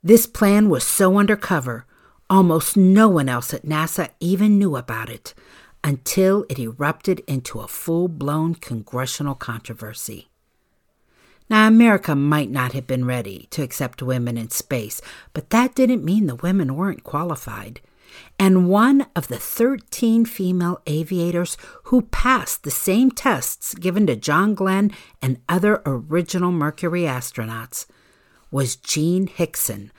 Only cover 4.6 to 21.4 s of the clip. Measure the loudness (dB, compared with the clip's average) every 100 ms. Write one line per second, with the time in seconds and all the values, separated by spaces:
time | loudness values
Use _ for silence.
4.6 | 2 -2 -6 -10 -10 -14 -18 -20 _ -20
5.6 | _ _ -4 -4 -2 2 2 2 -2 -8
6.6 | -8 -4 -6 -4 -4 -4 -4 -6 -6 -12
7.6 | -12 -10 -2 -2 -2 -4 -4 -2 -2 -4
8.6 | -8 -10 -8 -8 -6 -6 -6 -6 -10 -12
9.6 | -12 -14 -14 -14 -14 -14 _ _ _ _
10.6 | _ _ _ _ _ _ _ _ _ 4
11.6 | 6 8 8 6 0 0 2 0 0 -4
12.6 | -4 -6 -4 -4 -2 -4 -8 -14 -12 -8
13.6 | -8 -6 -8 -6 -6 -4 -4 -6 -6 -10
14.6 | -6 -6 -6 -12 -16 -20 -12 -12 0 0
15.6 | 2 2 2 2 0 0 0 -2 -2 0
16.6 | 0 -2 -4 -6 -8 -6 -4 -8 -10 -14
17.6 | -14 -20 _ _ _ -20 -20 _ 4 4
18.6 | 4 4 6 4 2 -8 -8 -10 -10 -2
19.6 | 0 -2 _ -2 2 2 2 -2 -2 0
20.6 | -2 -4 -6 -6 -4 -2 -2 -2